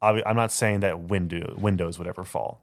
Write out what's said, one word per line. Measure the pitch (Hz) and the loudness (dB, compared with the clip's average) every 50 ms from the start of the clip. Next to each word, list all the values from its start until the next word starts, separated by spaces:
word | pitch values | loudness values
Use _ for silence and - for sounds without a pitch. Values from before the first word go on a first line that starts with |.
obvi-, | 107 107 107 110 110 | 4 4 4 4 2
I'm | 107 110 | 2 2
not | 117 117 110 - | 2 2 2 2
saying | - 120 107 104 101 | 2 2 2 2 2
that | 98 98 82 85 85 | 2 0 -2 -2 -4
Windu-, | 85 101 95 87 82 85 85 85 - - | -2 0 0 0 -2 -4 -4 -6 -8 -6
Windows | - 101 104 98 87 87 85 80 | 0 0 2 2 2 0 -4 -4
would | 85 85 | -6 -8
ever | 87 90 90 90 | -8 -8 -10 -12
fall. | - - - 57 - - - | -6 -6 -4 -4 -4 -10 -12